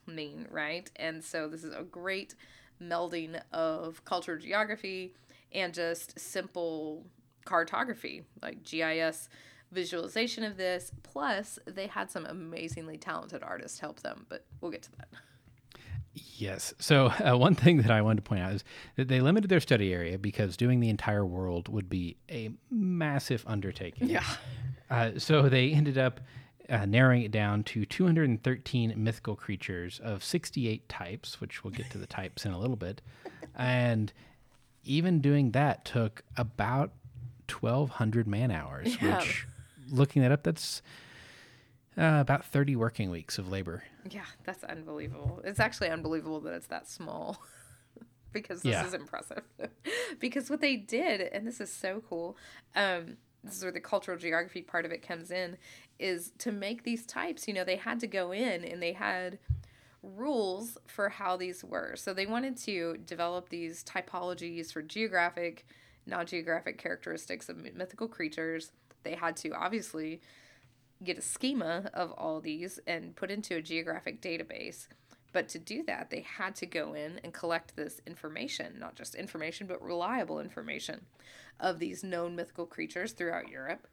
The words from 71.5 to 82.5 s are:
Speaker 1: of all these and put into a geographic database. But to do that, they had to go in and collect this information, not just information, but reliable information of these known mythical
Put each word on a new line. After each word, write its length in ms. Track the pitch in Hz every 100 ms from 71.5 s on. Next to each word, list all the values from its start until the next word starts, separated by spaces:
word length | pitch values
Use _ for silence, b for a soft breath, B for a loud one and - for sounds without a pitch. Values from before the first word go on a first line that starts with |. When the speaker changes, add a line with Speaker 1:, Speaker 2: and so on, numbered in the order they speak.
| 277 165 170 196
Speaker 1:
of 180 | - 175
all 280 | - 160 156
these 380 | 160 156 180 - -
and 280 | 170 170 170
put 160 | 190
into 240 | 202 208 170
a 60 |
geographic 600 | 160 165 165 165 - -
database. 640 | 185 165 165 - - - - b b b b
But 160 | 185 -
to 100 | 165
do 240 | 165 226
that, 260 | 320 185 -
they 120 | -
had 340 | - - 190 202
to 100 | 180
go 280 | 160 151
in 260 | 151 151 165
and 80 | -
collect 440 | - 170 165 - -
this 260 | 156 - -
information, 720 | 165 156 151 294 - - -
not 160 | - -
just 180 | -
information, 540 | - 196 160 160 - 196
but 120 | 180
reliable 560 | - 170 180 247 170 151
information 640 | 156 - 151 143 - 156 - _ B B B B
of 180 | 185 165
these 260 | 170 -
known 320 | 190 175 170 175
mythical 300 | 170